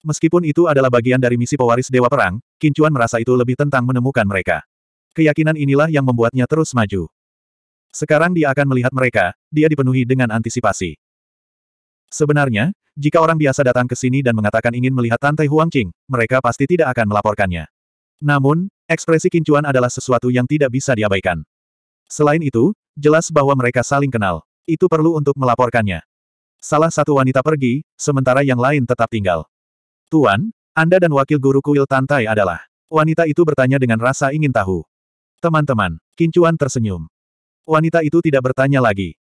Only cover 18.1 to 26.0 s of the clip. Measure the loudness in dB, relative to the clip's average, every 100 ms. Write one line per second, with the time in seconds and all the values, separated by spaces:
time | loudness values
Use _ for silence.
18.1 | _ 0 2 2 0 -2 _ -6 -4 0
19.1 | 0 2 0 2 0 2 0 0 -4 -2
20.1 | -2 0 -2 -2 -4 -4 -6 -2 -2 0
21.1 | 0 -2 -6 -10 _ _ _ _ _ _
22.1 | 0 2 2 0 0 0 -2 _ -2 2
23.1 | 2 2 0 2 2 0 -2 -2 -2 -2
24.1 | -2 -2 -4 _ _ -6 -2 0 2 0
25.1 | 0 -2 0 0 2 2 0 -2 -4